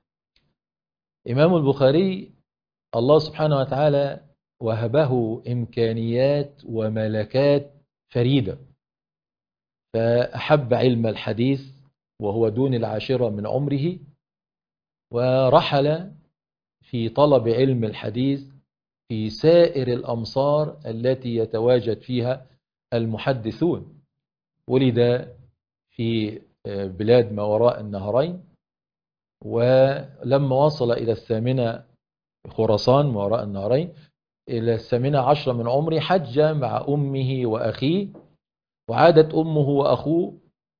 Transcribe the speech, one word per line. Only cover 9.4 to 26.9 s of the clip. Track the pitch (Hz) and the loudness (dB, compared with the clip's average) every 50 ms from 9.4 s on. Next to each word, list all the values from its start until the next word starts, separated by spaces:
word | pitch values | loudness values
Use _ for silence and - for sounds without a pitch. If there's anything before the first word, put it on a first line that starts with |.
| _ _ _ _ _ _ _ _ _ _ - | _ _ _ _ _ _ _ _ _ _ -4
فأحب | 113 113 117 120 120 123 - - 123 - - 151 151 131 117 123 | -2 0 2 2 2 0 -2 -6 -8 0 2 2 2 2 0 0
علم | 113 120 127 120 117 113 | 2 2 2 2 2 0
الحديث | 110 104 - - 117 104 110 120 135 139 135 - - - _ _ _ _ _ _ _ _ - | -2 -4 -6 -6 -6 -2 -2 0 0 0 -2 -6 -16 -20 _ _ _ _ _ _ _ _ -8
وهو | 104 101 101 117 113 110 | -6 -4 -2 0 0 0
دون | 104 123 135 135 127 | 0 0 0 0 0
العاشرة | 113 113 107 107 107 - - 131 123 123 110 | -2 -2 -4 -6 -6 -4 -4 -2 -2 0 -2
من | 104 101 104 | -2 -6 -6
عمره، | 104 110 135 143 143 143 135 147 175 185 - - - _ _ _ _ _ _ _ _ _ _ _ _ _ _ _ _ _ _ _ - | -4 -4 -4 -2 -2 -2 -2 -2 -4 -6 -8 -16 -20 _ _ _ _ _ _ _ _ _ _ _ _ _ _ _ _ _ _ _ -8
ورحل | 117 117 127 127 131 131 131 127 139 165 - - 151 139 139 147 156 170 190 202 - - _ _ _ _ _ _ _ _ _ _ _ _ _ | -4 -2 0 2 2 2 4 6 4 4 4 4 0 0 0 0 -2 -4 -8 -14 -18 -20 _ _ _ _ _ _ _ _ _ _ _ _ _
في | - - 117 113 110 | -10 -6 -6 -6 -4
طلب | 113 139 147 151 139 123 113 117 | 2 2 4 4 4 4 2 2
علم | 113 123 135 135 127 120 113 | 0 2 2 0 0 -2 -2
الحديث | 107 95 - 113 113 101 120 131 139 139 135 - - - - _ _ _ _ _ _ _ _ _ - | -4 -6 -8 -10 -8 -4 -2 -2 -2 -2 -4 -8 -16 -20 -20 _ _ _ _ _ _ _ _ _ -8
في | 117 107 110 107 | -6 -6 -4 -6
سائر | 110 - - 160 170 175 170 160 - 139 127 123 | -6 0 4 4 6 6 6 4 2 -4 -2 -2
الأمصار | 120 120 - 123 117 117 110 - - 135 139 143 147 151 151 147 - - - | -4 -4 -4 -6 -6 -6 -6 -4 -2 -2 0 2 0 0 -2 -4 -8 -12 -12
التي | 117 113 113 120 127 135 131 - 120 117 | -10 -8 -4 -2 -2 -2 -2 -4 -4 -2
يتواجد | 113 110 110 - 110 117 123 127 123 101 113 104 - | -2 -2 -2 -2 0 2 4 2 2 2 -2 -6 -6
فيها | - - 123 120 117 123 131 135 - _ _ _ _ _ _ _ _ - 120 | -6 -6 -4 -2 -2 -2 -4 -6 -10 _ _ _ _ _ _ _ _ -6 -4
المحدثون. | 117 117 113 110 107 - 139 135 120 104 110 107 - 156 175 131 - - - - - _ _ _ _ _ _ _ _ _ _ _ _ - - | -4 -4 -4 -6 -4 -2 -4 -4 -2 -4 -8 -6 -2 -2 -2 -2 -4 -8 -16 -20 -20 _ _ _ _ _ _ _ _ _ _ _ _ -6 -2
ولد | 123 135 135 127 110 117 120 120 120 127 156 - - - - _ _ _ _ _ _ _ _ _ - | 0 2 2 2 2 2 2 2 2 -2 -4 -10 -18 -20 -20 _ _ _ _ _ _ _ _ _ -10
في | - 117 113 113 110 107 104 107 - - _ _ _ - | -6 -4 -2 -2 -2 -4 -4 -8 -12 -18 _ _ _ -14
بلاد | 104 101 98 98 95 | -10 -8 -8 -8 -8